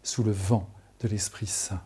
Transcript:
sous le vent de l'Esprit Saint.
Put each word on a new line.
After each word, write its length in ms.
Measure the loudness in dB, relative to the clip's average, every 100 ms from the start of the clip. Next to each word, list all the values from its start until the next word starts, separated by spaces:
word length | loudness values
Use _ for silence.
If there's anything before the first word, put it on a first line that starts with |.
sous 220 | -6 2
le 80 | 2
vent 360 | 2 4 2 2 -14 -20 -4
de 40 | -2
l'Esprit 400 | 0 -2 -6 -4
Saint. 340 | -4 -4 -6